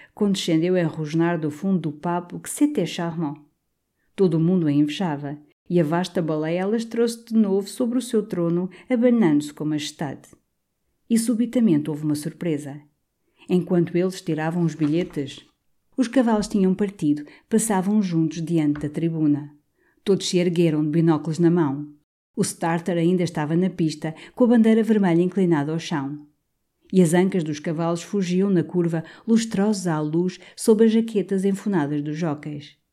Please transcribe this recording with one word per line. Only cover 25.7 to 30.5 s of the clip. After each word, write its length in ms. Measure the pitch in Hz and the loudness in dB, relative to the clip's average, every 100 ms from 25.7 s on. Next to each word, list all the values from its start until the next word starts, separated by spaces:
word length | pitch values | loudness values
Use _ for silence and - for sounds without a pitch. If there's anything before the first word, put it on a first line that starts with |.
ao 60 | 165 | -4
chão. 480 | - 151 135 147 - _ _ _ _ _ _ | -4 -6 -6 -10 -16 _ _ _ _ _ _
E 80 | 190 | 4
as 140 | 165 | 4
ancas 280 | 175 185 190 | 4 2 0
dos 160 | 156 143 | -4 -4
cavalos 440 | 175 156 170 170 | -6 -4 -2 -4
fugiam 480 | - 202 175 180 202 | -4 -4 0 0 2
na 120 | 180 | 2
curva, 400 | - 180 170 165 - - - | 0 0 0 -2 -6 -8 0
lustrosos 600 | 226 226 190 208 196 175 | 2 2 0 0 0 -2
à 120 | 156 | -2
luz, 400 | 151 165 180 - - | -2 0 -2 -4 -16